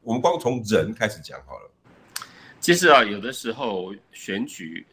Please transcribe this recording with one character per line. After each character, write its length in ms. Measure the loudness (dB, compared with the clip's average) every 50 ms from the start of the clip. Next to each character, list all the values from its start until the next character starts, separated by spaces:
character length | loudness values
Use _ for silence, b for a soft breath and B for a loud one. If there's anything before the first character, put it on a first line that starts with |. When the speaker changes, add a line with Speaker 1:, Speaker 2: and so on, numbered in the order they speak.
Speaker 1:
我 120 | _ -4 -2
们 80 | 2
光 180 | 2 2 2 2
从 220 | 0 -2 -2 -2 0
人 300 | 2 2 2 2 0 -2
开 140 | -2 -4 -4
始 140 | -4 -8
讲 180 | -14 -16 -18 -18 -18
好 80 | -18 -18 -20
了。 120 | -20 -20 _ _ _ _ _ _ _ B B B B B B B B B B B
Speaker 2:
其 140 | 0 2 2
实 140 | 4 6 8
啊， 160 | 8 8 6
有 160 | 4 0 -6
的 120 | -8 -8
时 200 | -10 -8 -8 -8
候 420 | -6 -6 -6 -6 -4 -6 -6 -8 -12 -16 _ _
选 340 | -20 -14 -10 -6 -6 -4 -4
举 400 | -6 -8 -12 -14 -14 -14 -16 -18 _